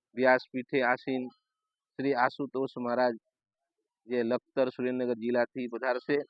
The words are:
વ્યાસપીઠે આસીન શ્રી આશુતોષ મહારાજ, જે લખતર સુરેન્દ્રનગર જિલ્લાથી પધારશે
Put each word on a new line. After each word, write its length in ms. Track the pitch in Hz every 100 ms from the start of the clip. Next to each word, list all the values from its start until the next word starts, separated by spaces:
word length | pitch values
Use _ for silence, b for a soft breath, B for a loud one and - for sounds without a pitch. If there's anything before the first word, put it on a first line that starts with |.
| _ 120
વ્યાસપીઠે 640 | 127 127 - 127 123 139
આસીન 400 | 123 127 - 131 123 - _ _ _ _ _
શ્રી 200 | - 139
આશુતોષ 580 | 123 127 - 135 131 135 127
મહારાજ, 300 | 120 120 127 113 _ _ _ _ _ _ _ _ 110
જે 120 | 123
લખતર 460 | 113 123 - 135 127
સુરેન્દ્રનગર 500 | - 123 127 123 117
જિલ્લાથી 440 | 117 123 117 135 120
પધારશે 460 | 113 127 123 - 147